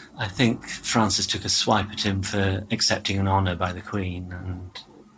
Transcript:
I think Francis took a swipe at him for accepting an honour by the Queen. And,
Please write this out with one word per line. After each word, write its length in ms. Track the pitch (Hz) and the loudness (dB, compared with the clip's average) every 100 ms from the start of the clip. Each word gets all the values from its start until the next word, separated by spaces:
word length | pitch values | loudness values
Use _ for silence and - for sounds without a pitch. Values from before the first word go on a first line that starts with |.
| - - | -18 -8
I 80 | 104 | -6
think 380 | - 117 - - | 4 4 4 -6
Francis 600 | - - 120 104 - - | -6 0 4 4 2 0
took 180 | 98 | -2
a 40 | 87 | 0
swipe 420 | - 123 107 98 | 0 4 2 0
at 100 | - 104 | -2 0
him 160 | 98 | 0
for 420 | 95 104 98 101 - | 0 2 2 0 -2
accepting 480 | 113 - 104 - 98 | 0 2 0 0 0
an 100 | 98 | 4
honour 260 | 98 92 | 4 2
by 180 | 87 90 | 0 -2
the 80 | 90 | -4
Queen. 500 | - 104 92 90 90 | -6 -4 -4 -6 -8
And, 480 | 90 92 92 92 - - - - | -10 -8 -8 -10 -14 -18 -20 -20